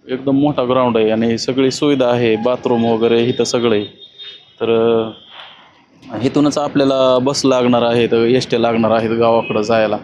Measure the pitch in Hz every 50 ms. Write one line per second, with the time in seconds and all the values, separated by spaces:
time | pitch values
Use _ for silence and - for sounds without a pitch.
0 | _ - 127 127 131 139 135 135 143 147 147 - 127 123 127 131 127 123 113 113
1 | 110 107 110 110 117 117 113 110 - - 127 131 135 131 127 - 156 147 143 135
2 | 127 120 123 120 123 117 110 107 110 123 127 123 - 123 123 117 117 117 117 110
3 | 113 117 113 117 117 120 120 - 120 - - 123 117 120 110 104 104 101 - -
4 | - - _ - - - - - - _ _ _ 117 113 113 113 113 117 117 113
5 | 110 110 104 - - - - - - - - - - - _ _ _ _ _ -
6 | - - - 107 113 135 131 151 147 147 135 151 147 143 135 143 139 135 135 135
7 | 131 131 127 127 123 135 143 - - 135 131 127 123 123 123 120 120 117 117 120
8 | 117 113 - 117 117 113 123 131 120 - - 117 113 117 117 113 113 110 110 113
9 | 110 113 113 117 117 113 113 113 110 - 110 110 107 107 117 113 110 107 104 104